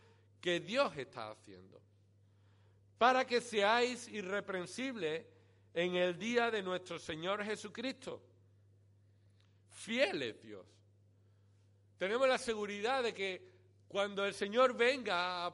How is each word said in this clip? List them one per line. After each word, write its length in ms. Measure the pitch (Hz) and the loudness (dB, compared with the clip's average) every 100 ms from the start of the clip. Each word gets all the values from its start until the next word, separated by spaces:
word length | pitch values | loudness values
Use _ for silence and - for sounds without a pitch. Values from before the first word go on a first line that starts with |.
| - - _ - | -20 -20 _ -6
que 180 | 175 175 | 0 0
Dios 380 | 156 254 247 143 | 0 0 0 -2
está 340 | 123 127 107 | -10 -8 -10
haciendo, 500 | 107 - 92 95 110 101 _ _ _ _ _ _ _ - _ _ - | -10 -18 -20 -20 -20 -20 _ _ _ _ _ _ _ -20 _ _ 4
para 280 | 240 254 254 | 6 6 2
que 140 | 240 | 0
seáis 680 | - 208 202 233 247 240 214 | 0 2 4 4 2 -2 -8
irreprensibles 1160 | 208 185 202 196 185 170 - 269 233 156 160 - - - _ _ | -8 -4 -4 -4 -6 -6 -6 -6 -4 -4 -4 -8 -20 -20 _ _
en 220 | 170 180 180 | -2 0 2
el 200 | 180 170 | 0 0
día 340 | 220 240 233 | 0 2 2
de 120 | 220 | 0
nuestro 360 | 185 180 180 170 | -2 -4 -4 -10
Señor 460 | - 156 175 208 | -8 -6 -4 -2
Jesucristo. 800 | 208 208 214 226 262 262 180 123 - _ _ _ _ _ _ _ _ _ _ _ _ _ _ | -4 -6 -8 -6 -6 -6 -10 -12 -14 _ _ _ _ _ _ _ _ _ _ _ _ _ _
Fiel 520 | - 180 240 381 165 | -16 -4 2 2 2
es 180 | 120 101 | -2 -4
Dios. 240 | 107 101 90 - _ _ _ _ _ _ _ _ _ _ _ - | -14 -14 -16 -20 _ _ _ _ _ _ _ _ _ _ _ -6
Tenemos 300 | 185 240 269 | -2 2 4
la 100 | 247 | 4
seguridad 640 | 233 214 202 202 220 269 | 0 -2 -2 -2 0 2
de 100 | 233 | 0
que 400 | 190 196 180 - - - _ - | -2 -4 -6 -12 -20 -20 _ -6
cuando 360 | 196 202 196 | -2 0 0
el 80 | 202 | -2
Señor 440 | 196 202 226 254 226 | 0 0 4 4 6
venga 760 | 240 277 208 175 180 180 175 | 2 2 0 0 0 -2 -4